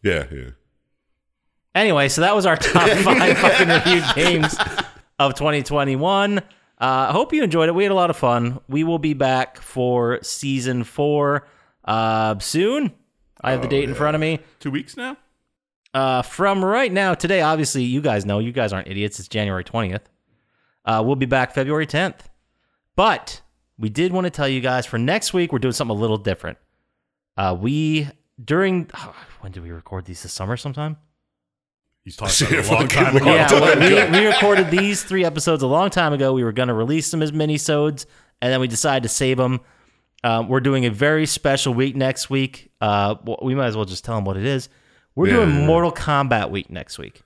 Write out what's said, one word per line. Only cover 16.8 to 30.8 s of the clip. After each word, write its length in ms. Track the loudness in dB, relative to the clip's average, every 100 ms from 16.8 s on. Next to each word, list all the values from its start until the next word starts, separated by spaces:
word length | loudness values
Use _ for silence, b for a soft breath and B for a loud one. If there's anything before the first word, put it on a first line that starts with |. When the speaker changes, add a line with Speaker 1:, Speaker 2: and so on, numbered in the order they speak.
| 0
Speaker 2:
now, 220 | 0 0
today, 280 | 0 0 2
obviously, 420 | 2 0 0 -2
you 180 | -2 0
guys 240 | 0 -2 0
know. 140 | -2
You 120 | -2
guys 200 | -2 -4
aren't 140 | -4 -8
idiots. 320 | -6 -6 -6
It's 80 | -8
January 360 | -4 -4 -4 -6
twentieth. 420 | -4 -4 -6 _ _ _ _ _ _ _ _ -2
Uh, 180 | 0 0
we'll 100 | 0
be 80 | 0
back 280 | 0 0
February 340 | -2 -2 -2 -2
tenth. 420 | -2 -4 -6 -20 -20 _ _ _ _ _ 0
But 460 | 2 2 -6 -18 _ _ _ -8
we 120 | -6
did 240 | -2 0
wanna 160 | 0 -2
tell 180 | -2 -2
you 140 | 0
guys 240 | 0 -2 -2
for 120 | -2
next 360 | 0 0 -2
week, 180 | -2 0
we're 80 | 0
doing 140 | -2
something 220 | -2 -2 -2
a 40 |
little 180 | 0 -2
different. 400 | -2 -6 -8 -14 _ _ _ _ _ _ _ -4
Uh, 220 | -4 -2
we, 480 | -2 -2 0 -2 -4 -12 _ -20
during, 480 | -2 0 2 0 -4
oh, 200 | -14 B B B B
when 100 | -18
do 100 | -16
we 100 | -14
record 340 | -16 -10 -10 -10
these? 180 | -14
This 80 | -12
summer 240 | -8 -6 -6
sometime? 400 | -8 -8